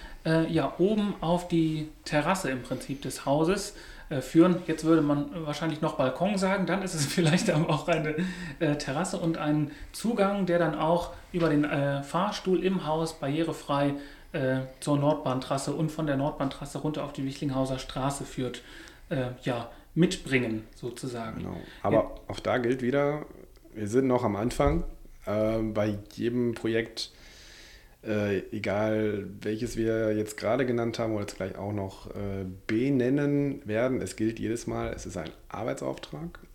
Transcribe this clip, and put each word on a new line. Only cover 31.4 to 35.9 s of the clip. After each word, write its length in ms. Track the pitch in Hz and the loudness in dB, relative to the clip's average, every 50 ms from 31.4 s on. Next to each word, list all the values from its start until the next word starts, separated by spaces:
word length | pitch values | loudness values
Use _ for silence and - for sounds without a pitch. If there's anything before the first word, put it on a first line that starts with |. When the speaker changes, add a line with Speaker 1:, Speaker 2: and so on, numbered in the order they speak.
| 92 98 - - | -6 -6 -6 -6
Speaker 2:
auch 140 | 95 101 104 | -6 -4 -4
noch, 340 | 104 98 95 - - - - | -4 -4 -6 -8 -12 -14 -12
äh, 400 | - 104 101 101 98 98 95 92 92 95 - | -10 -8 -6 -6 -4 -6 -6 -8 -10 -12 -6
benennen 960 | - 110 113 127 139 143 127 120 123 135 147 143 143 143 143 143 139 135 - - 104 | -2 0 2 2 2 2 4 4 4 4 2 2 2 2 2 2 0 -2 -6 -6 -2
werden, 340 | 107 110 123 131 131 110 | 0 2 2 2 0 0
es 140 | - 92 - | -2 -4 -4
gilt 240 | - 110 110 113 110 | -2 -2 -2 0 -2
jedes 260 | 104 104 117 113 - | -4 -2 -2 -4 -4
Mal, 260 | 117 113 117 117 113 - | -4 -4 -4 -4 -4 -6
es 100 | - - | -6 -8
ist 120 | - 92 92 | -8 -6 -6
ein 120 | 78 71 - - - - | -8 -8 -10 -14 -16 -12
Arbeitsauftrag. 920 | - 98 110 127 135 139 135 131 | -8 -6 -4 -4 -4 -4 -4 -6